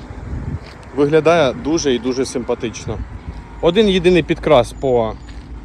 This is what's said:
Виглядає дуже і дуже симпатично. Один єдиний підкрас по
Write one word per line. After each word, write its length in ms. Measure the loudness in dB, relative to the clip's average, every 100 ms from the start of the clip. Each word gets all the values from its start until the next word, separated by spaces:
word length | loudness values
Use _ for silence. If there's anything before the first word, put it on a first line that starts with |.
| -16 -14 -10 -8 -6 -8 -10 -18 -6 0
Виглядає 580 | 4 4 6 6 4 0
дуже 300 | -2 0 2
і 40 | 0
дуже 260 | 0 -2
симпатично. 720 | -4 -4 -4 -4 -6 -8 -10 -8 -10 -12 -14 -14 -16 -2
Один 280 | 2 4 4
єдиний 340 | 4 4 4
підкрас 500 | 2 -2 4 4 4 -2
по 320 | 0 2 0 -4 -14 -18 -16 -12